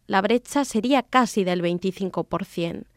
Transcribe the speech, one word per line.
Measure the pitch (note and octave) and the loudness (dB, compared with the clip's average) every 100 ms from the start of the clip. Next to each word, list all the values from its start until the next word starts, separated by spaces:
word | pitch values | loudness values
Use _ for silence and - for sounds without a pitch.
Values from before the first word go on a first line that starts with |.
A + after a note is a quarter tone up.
| - | -2
la | G#3 | 0
brecha | - A#3+ - C#4+ C#4 | 2 0 0 -2 0
sería | A3 A3 C#4 | 0 2 2
casi | - B3+ A#3 - | 4 2 2 2
del | F3+ F3+ | 0 0
veinticinco | E3+ F3 F#3 F#3 F#3+ F3 | 0 0 -2 -4 -6 -4
por | E3 F3 | -4 -6
cien. | F#3+ - E3+ - - | -6 -6 -6 -6 -12